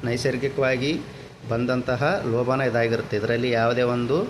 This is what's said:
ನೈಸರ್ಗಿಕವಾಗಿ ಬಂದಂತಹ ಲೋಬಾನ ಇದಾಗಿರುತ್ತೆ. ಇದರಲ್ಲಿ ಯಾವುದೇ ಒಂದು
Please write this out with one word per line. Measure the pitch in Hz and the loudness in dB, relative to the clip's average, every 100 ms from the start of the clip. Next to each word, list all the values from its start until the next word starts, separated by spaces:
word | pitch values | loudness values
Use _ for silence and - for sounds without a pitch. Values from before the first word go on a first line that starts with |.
ನೈಸರ್ಗಿಕವಾಗಿ | 123 120 139 127 135 139 131 127 135 170 - - - - - | -2 -2 0 0 -2 0 0 2 0 -2 -6 -14 -18 -16 -4
ಬಂದಂತಹ | 117 123 127 123 123 143 190 - | -2 0 0 0 0 2 0 0
ಲೋಬಾನ | 117 123 131 | 0 2 2
ಇದಾಗಿರುತ್ತೆ. | 131 113 117 113 - 107 | 2 2 2 0 0 -2
ಇದರಲ್ಲಿ | 110 120 123 | 0 0 2
ಯಾವುದೇ | 117 117 123 | 2 2 2
ಒಂದು | 123 123 120 147 | 2 0 0 0